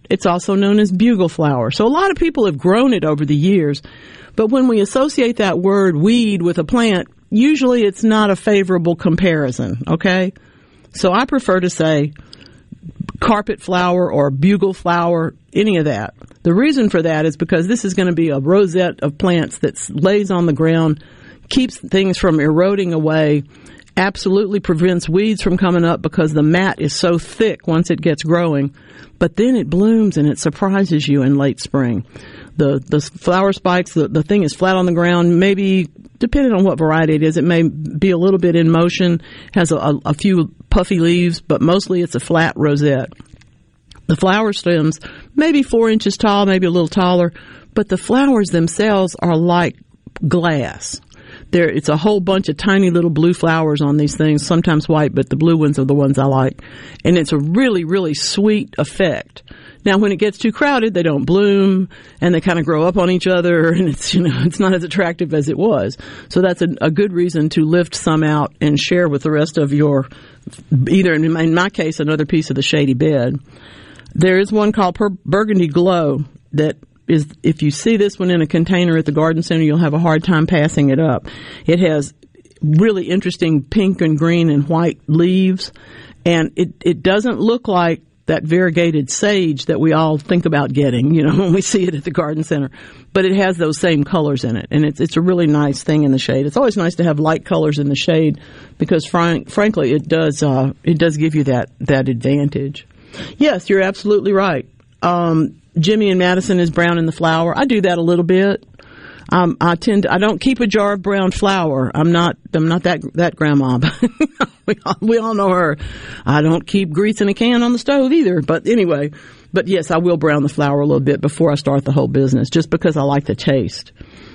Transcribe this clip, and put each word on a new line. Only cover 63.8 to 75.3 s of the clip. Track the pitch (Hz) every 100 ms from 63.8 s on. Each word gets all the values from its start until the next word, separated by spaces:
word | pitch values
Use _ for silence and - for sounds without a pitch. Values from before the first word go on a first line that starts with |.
| 175
it's, | 139 -
you | -
know, | 170 123
it's | 160 -
not | 190
as | 185
attractive | 165 196 170 165 165
as | 156 143
it | 139
was. | 214 143 101 - - - -
So | -
that's | 185 175
a, | 175 -
a | 156
good | 160 202
reason | 175 175 160 151
to | 170
lift | 156 175 165
some | - 175 156
out | 156 151 143 -
and | 151 147
share | - 180 165
with | 143
the | 156
rest | 151 156 165
of | 143
your, | 147 147 139 135 - - - - - - 135 131
either, | 190 180
in | 156 160
my, | 160
in | 165
my | 165 190
case, | - 160 156
another | 151 156 147
piece | 165 151
of | 135
the |
shady | 139 151 143
bed. | 127 156 143 123 143 - - - - - - -
There | - 185 185
is | 202
one | 214 208
called | 214 185
Pur-, | - 208 185
Burgundy | -